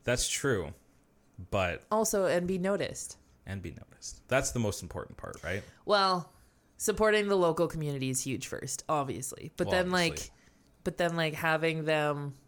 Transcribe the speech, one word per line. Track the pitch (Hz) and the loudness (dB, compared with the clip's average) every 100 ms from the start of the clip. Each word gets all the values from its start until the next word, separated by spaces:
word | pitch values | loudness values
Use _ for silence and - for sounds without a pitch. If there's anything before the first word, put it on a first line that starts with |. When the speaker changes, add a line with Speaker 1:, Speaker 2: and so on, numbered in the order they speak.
| - | -2
Speaker 1:
That's | 123 - | 0 0
true. | - 139 107 76 - _ _ _ _ _ - 92 | 0 0 0 -2 -10 _ _ _ _ _ -18 -4
But | 101 90 80 - | 0 0 -2 -2
Speaker 2:
Also, | 214 220 208 185 | 0 2 2 2
and | 170 180 | 2 0
be | 190 | 0
noticed. | 185 202 143 - - - _ _ - | 0 0 -2 -6 -12 -16 _ _ -10
Speaker 1:
And | 95 | -8
be | 90 | -8
noticed. | - - - - - - | -12 -16 -16 -16 -14 0
That's | 131 135 | 0 2
the | 123 | 0
most | 107 - | 0 -2
important | 85 85 - - | -6 -10 -10 -10
part, | - - | -12 -8
right? | 80 95 - - | -6 -6 -8 -10
Speaker 2:
Well, | - 202 196 185 156 - - _ _ - | 2 4 4 2 -4 -16 -20 _ _ -4
supporting | - 208 214 214 202 | -2 4 4 4 4
the | 196 | 4
local | 170 160 165 | 4 4 0
community | 160 151 139 131 | 0 -4 -2 -2
is | 127 | -2
huge | 139 123 - | -2 -4 -6
first, | - 131 - - | -8 -6 -6 -2
obviously. | 151 135 98 135 - 156 - | -2 -2 -4 -8 -10 -8 -4
But | 180 | 0
Speaker 1:
Well, | 185 | 2
Speaker 2:
then, | 180 | 2
Speaker 1:
obviously. | 185 170 - | 2 2 0
Speaker 2:
like, | - - - _ _ _ - | -8 -16 -20 _ _ _ -6
but | 165 | 0
then, | 175 170 | 0 2
like, | 160 | 0
having | 156 165 160 165 160 156 | 0 2 2 2 0 0
them | 156 147 143 143 131 | 2 2 0 -6 -10